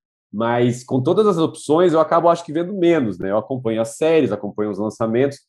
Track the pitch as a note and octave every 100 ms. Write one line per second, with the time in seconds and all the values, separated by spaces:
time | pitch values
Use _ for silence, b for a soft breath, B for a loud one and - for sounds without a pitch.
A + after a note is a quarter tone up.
0 | _ _ _ G2+ A#2 A#2+ B2 B2 - C3+
1 | C3 F3+ G#3+ E3+ D#3 - - D#3 F#3 D#3+
2 | D#3 E3+ E3+ E3+ - D3+ F3 G3+ E3+ E3
3 | A#2 F2+ F#2+ G#2+ - C3 A#2 A2+ A2+ -
4 | D#3+ E3 B2 G2+ G2+ G2+ G#2+ F#2+ G#2+ -
5 | A2+ A#2 C#3 C3